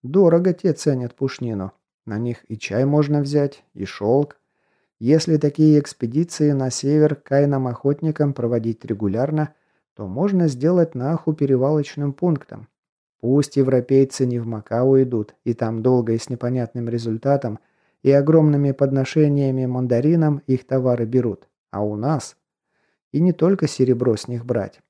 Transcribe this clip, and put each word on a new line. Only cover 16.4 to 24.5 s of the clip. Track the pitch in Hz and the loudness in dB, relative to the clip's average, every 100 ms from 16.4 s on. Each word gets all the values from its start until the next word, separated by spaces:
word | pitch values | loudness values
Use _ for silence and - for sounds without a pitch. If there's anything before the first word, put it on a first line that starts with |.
| 120 127 117 123 117 | -4 -4 -4 -6 -6
результатом, | 117 113 113 139 139 123 107 _ _ _ _ | -4 -4 -4 0 0 -2 -10 _ _ _ _
и | 135 | 2
огромными | 139 143 160 156 143 143 | 4 6 6 6 4 0
подношениями | 135 139 135 131 160 151 143 135 131 127 | 0 0 0 0 2 2 2 0 0 -2
мандаринам | 127 123 120 143 170 156 143 - | -2 0 2 2 2 2 0 -2
их | 127 - | -2 0
товары | 131 127 120 110 | -2 0 0 0
берут. | 127 120 95 _ _ _ | 0 0 -4 _ _ _
А | 95 | -6
у | 104 104 | -4 -2
нас? | 123 151 - _ _ _ _ _ _ _ _ | -2 -4 -6 _ _ _ _ _ _ _ _
И | 143 | 0
не | 180 | 0
только | 170 170 196 147 | 2 0 2 -2
серебро | - 131 120 123 107 | 0 0 2 0 0
с | - | -4
них | 120 | -10
брать. | 120 | -4